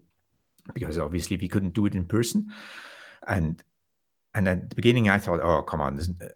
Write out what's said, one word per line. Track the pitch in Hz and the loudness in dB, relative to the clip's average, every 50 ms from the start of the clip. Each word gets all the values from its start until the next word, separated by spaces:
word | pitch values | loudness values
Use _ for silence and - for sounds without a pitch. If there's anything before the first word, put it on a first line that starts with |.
| - _ _ _ _ _ _ _ _ _ _ _ _ - - | -10 _ _ _ _ _ _ _ _ _ _ _ _ -12 -8
because | - - 85 78 85 | -6 -4 -4 -2 -2
obviously | 73 76 87 87 82 - 98 87 | -2 -2 -2 -2 -2 -2 -2 -2
we | 95 90 | -2 0
couldn't | 104 104 95 90 - | 0 0 0 0 0
do | 110 101 | 0 0
it | 101 101 | 2 0
in | 92 87 | 0 -2
person. | - 107 110 123 - - 214 208 - - - - - - - - - - - - - - - - | 0 0 0 2 2 0 -2 -2 -2 -8 -16 -18 -18 -18 -18 -18 -18 -20 -20 -20 -20 -20 -14 -6
And, | - 104 95 80 78 87 - - _ _ _ _ _ _ _ _ _ _ _ _ _ - | -2 0 0 2 0 -2 -4 -10 _ _ _ _ _ _ _ _ _ _ _ _ _ -2
and | 110 92 | 0 2
at | 92 92 87 - - | 2 2 0 -2 -6
the | - | -4
beginning | - 113 117 123 127 110 101 | 2 4 4 6 6 6 4
I | 98 101 | 4 4
thought, | - 92 87 80 | 2 0 0 2
"Oh, | 82 85 80 73 - | 4 4 2 2 2
come | - 87 78 | 0 -2 -2
on, | 71 67 67 | -2 -2 -2
this, | 71 80 90 90 90 - - - | -2 -4 -4 -4 -6 -10 -14 -16